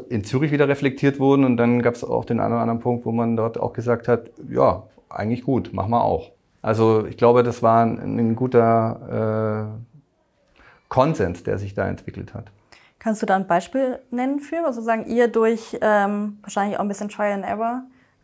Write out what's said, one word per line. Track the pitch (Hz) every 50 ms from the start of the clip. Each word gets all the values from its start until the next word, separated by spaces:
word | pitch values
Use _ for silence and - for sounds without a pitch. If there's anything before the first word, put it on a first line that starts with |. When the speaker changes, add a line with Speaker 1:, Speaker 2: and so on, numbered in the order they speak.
| - -
Speaker 1:
in | 123 110 98
Zürich | - 131 131 160 143
wieder | 147 143 143 139
reflektiert | 139 139 143 131 123 - 143 139 139 139
wurden. | 135 135 139 139 135
Und | 127 120
dann | 117 117 120 120 120
gab's | 113 117 120 - -
auch | 120 120 117 110
den | - 117 110
einen | 101 110
oder | 117 117
anderen | 113 117 117 113
Punkt, | - 123 120 117 -
wo | 117
man | 113 117 117 117 113
dort | 113 110 117 117 -
auch | - -
gesagt | - 123 117 120 117 117 - 127
hat, | 120 - - - - - - -
„Ja, | - 131 135 117 85 - - - _ - _ _
eigentlich | - - 101 110 123 127
gut, | - 143 131 117 - -
machen | - 95 95 110
wir | 117 117 110
auch.“ | 104 90 80 - - _ _ _ _ _ _
Also | - 110 110 110 113 113 110 110 104
ich | 76 -
glaube, | - 120 117 120 123
das | 120 120 113 -
war | 117 113 113 117 117
ein, | 113 113 - - 104 107 117
ein | 117 113 113
guter, | 113 127 123 123 120 113 113 117 113 113 113 120 120 120 - 123 110 110 107 110 110 110 107 107 107 107 107 107 113
äh, | 117 _ _ 147 _ _ _ _ _ _ _ _ _ _ _ _ - - - _ _ -
Konsens, | - 131 135 160 151 - 95 87 87 - -
der | 107 101
sich | 101 98 101 98
da | 101 95
entwickelt | 95 95 - - - - 95 95 - -
hat. | 113 - - _ _ _ _ - - _ _ _ _
Speaker 2:
Kannst | - 226 214 214
du | 226
da | 202 190
ein | 196 185
Beispiel | 190 175 180 180 - - 269 269 254 247 - - -
nennen | 240 247 254 269 285 285
für, | 285 - 320 339 330
also | 294 233 226
sagen, | 226 233 226 220 -
ihr | - 226 240 240 226
durch, | 233 233 220 226 233 220 - - - -
ähm, | - - 208 208 196 202 208 208 208 208 208 -
wahrscheinlich | - - - 202 196 202 196
auch | -
ein | 202 202
bisschen | 202 - 208 202
Trial | - - 208 202
and | 202 196 185
Error | - 202 208 226 233 247 254 262 - _ _ _ _ _ _